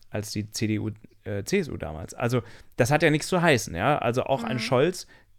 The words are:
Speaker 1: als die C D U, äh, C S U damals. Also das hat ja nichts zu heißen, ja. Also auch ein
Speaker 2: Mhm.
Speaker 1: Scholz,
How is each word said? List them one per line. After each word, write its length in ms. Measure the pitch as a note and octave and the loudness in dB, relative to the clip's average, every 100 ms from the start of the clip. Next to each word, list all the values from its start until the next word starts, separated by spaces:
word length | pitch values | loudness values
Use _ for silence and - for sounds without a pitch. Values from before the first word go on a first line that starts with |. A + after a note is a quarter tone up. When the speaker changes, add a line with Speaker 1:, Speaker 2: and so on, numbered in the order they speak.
| - | -10
Speaker 1:
als 220 | G#2+ G#2 | -8 -6
die 200 | G#2+ G#2 | -6 -8
C 160 | - G#2+ | -4 -2
D 120 | G#2+ | 0
U, 100 | G#2+ G#2+ - _ | -4 -8 -16 _
äh, 200 | - G2+ | -8 -8
C 160 | - G3+ | -2 -2
S 100 | E3+ | -2
U 80 | - | -6
damals. 360 | D#2 D#2 - | -8 -10 -12
Also 280 | - A#2+ B2 - - - - | -4 0 0 -2 -12 -8 0
das 160 | A#2 | 2
hat 120 | D3 | 4
ja 60 | E3 | 4
nichts 180 | D3+ - | 4 2
zu 140 | F#3 | 2
heißen, 320 | E3+ B2+ - | 4 4 2
ja. 240 | E2 A2+ D3+ | -2 0 2
Also 240 | A#2+ B2 | 0 0
auch 200 | - C3+ | 0 -2
ein 140 | A#3 A2 | -2 -4
Speaker 2:
Mhm. 20 | |
Speaker 1:
Scholz, 480 | - B2 D#3+ - - - _ | 0 2 2 0 -10 -20 _